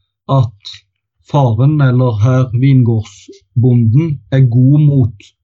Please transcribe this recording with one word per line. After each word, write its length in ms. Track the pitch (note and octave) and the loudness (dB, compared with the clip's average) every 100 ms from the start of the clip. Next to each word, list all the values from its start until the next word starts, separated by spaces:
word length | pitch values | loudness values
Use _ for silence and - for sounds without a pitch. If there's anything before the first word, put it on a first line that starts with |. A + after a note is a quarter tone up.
| _ _ - | _ _ -4
at 440 | C3+ G#2+ - - - _ _ _ _ _ | -2 -2 -6 -20 -20 _ _ _ _ _
faren, 480 | D3 C3+ A2+ C3+ D3+ | -2 -2 0 0 0
eller 380 | C3 B2 B2+ G#2+ | 0 0 -2 -2
herr 280 | B2 C3 B2+ | 0 0 -2
vingårdsbonden, 1700 | A#2+ C#3 C3 A#2+ A2+ - - - - _ - B2 A#2+ A2 B2+ E3 C#3+ - | -2 0 2 0 -2 -6 -18 -20 -20 _ -2 0 2 2 0 0 -6 -4
er 100 | C3+ | 0
god 400 | B2+ A#2+ C3 D3+ | 0 2 2 2
mot 460 | D3+ C#3 G#2+ - - _ | 2 0 -2 -6 -20 _